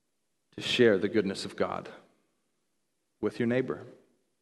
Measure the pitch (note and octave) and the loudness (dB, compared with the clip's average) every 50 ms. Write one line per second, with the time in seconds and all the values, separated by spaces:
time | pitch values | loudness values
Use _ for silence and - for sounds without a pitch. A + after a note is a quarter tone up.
0 | _ _ _ _ _ _ _ _ _ _ - - G2+ - - - A#2+ A2+ G#2 F#2 | _ _ _ _ _ _ _ _ _ _ -14 -10 -6 -2 4 6 6 6 6 4
1 | G#2+ G2 F2+ A2 F#2 F#2+ F#2+ - - G2 - - F#2+ F2+ - - - - - - | 2 0 0 0 0 0 -2 -4 -8 -10 -4 -4 -4 -4 -4 -6 -8 -12 -16 -20
2 | - _ _ _ _ _ _ _ _ _ _ _ _ _ _ _ _ _ _ _ | -20 _ _ _ _ _ _ _ _ _ _ _ _ _ _ _ _ _ _ _
3 | _ _ _ - G#2+ G#2 - - A#2+ A#2 A#2+ B2+ B2 - D2+ C#2+ - - - - | _ _ _ -4 -4 -4 0 0 0 2 2 0 0 -2 -4 -8 -8 -18 -20 -20
4 | _ _ _ _ _ _ _ _ | _ _ _ _ _ _ _ _